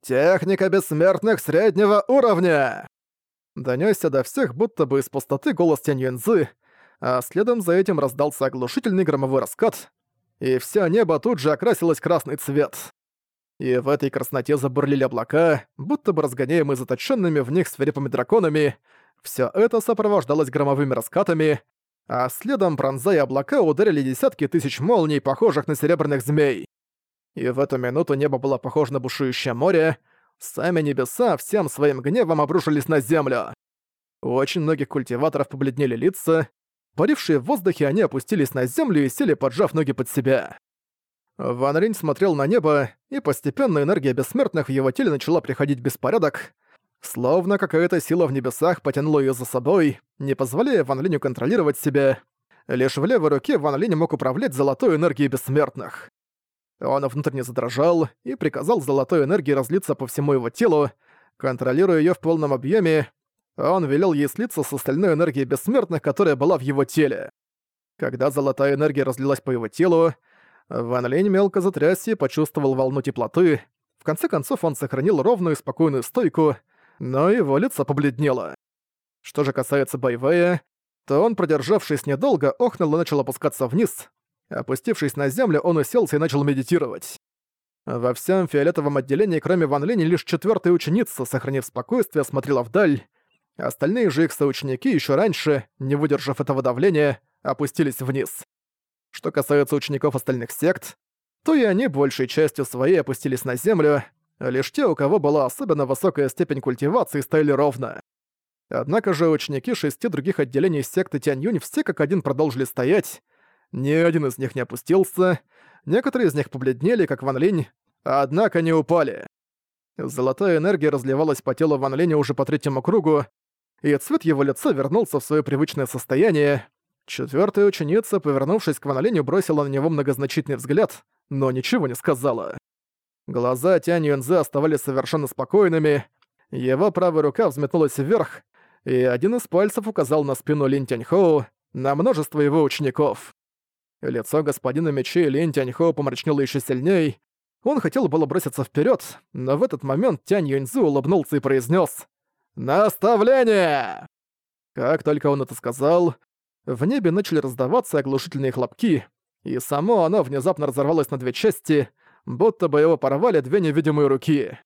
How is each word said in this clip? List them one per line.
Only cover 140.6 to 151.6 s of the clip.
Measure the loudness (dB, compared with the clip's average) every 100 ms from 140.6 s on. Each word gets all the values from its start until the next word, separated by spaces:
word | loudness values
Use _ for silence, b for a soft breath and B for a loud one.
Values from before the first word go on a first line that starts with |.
| 2
Линь | 0 -2
Тяньхоу, | -6 0 2 4 4 0 _ _
на | -6 -2
множество | 0 2 0 -2 0
его | 2 4
учеников. | 2 0 -4 0 0 0 -10 _ _ _ _ _ _ _
Лицо | -6 -6 -2 -2
господина | -2 -4 -4 -2 -2
мечей | -2 -2 0 2
Линь | 2 0
Тяньхоу | -2 -4 0 0
помрачнело | 2 -2 -4 -2 -2
ещё | 0 -4
сильней. | -4 -2 2 2 0 -4 _ _ _ _
Он | -2 0
хотел | 0 0 0
было | 0 0
броситься | -2 -4 -6
вперёд, | -4 0 2 0 -2 -20 _
но | -10 -4 0
в |
этот | 0 -2
момент | -4 0 0 -2
Тянь | -2 -2 0
Юньзы | -2 -2 0
улыбнулся | 2 2 2 0 0 -2
и |
произнёс: | 2 0